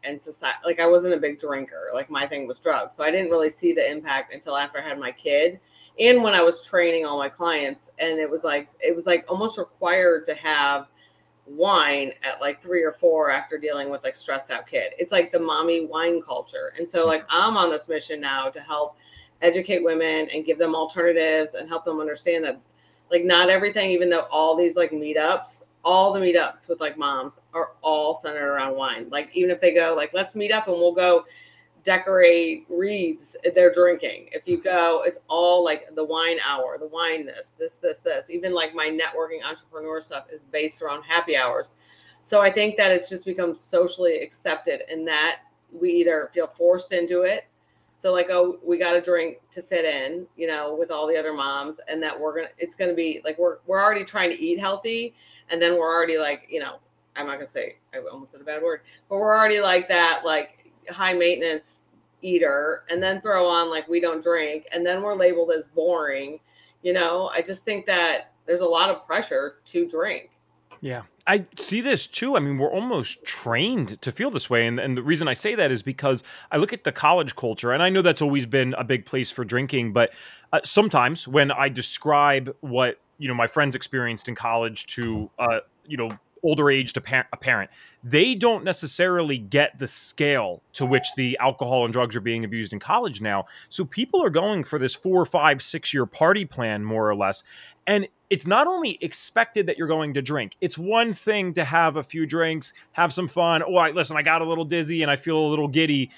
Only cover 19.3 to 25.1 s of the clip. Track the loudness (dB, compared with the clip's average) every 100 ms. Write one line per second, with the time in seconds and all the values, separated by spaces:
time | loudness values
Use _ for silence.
19.3 | _ 2 2 0 0 0 0 0 0 -2
20.3 | -4 -2 0 0 0 -2 0 2 4 2
21.3 | 2 -2 -6 -8 -8 -6 -6 -6 -4 -2
22.3 | 0 -2 -8 _ _ _ _ _ 0 4
23.3 | 4 6 4 2 0 0 2 2 2 0
24.3 | 2 2 4 2 2 0 -2 -4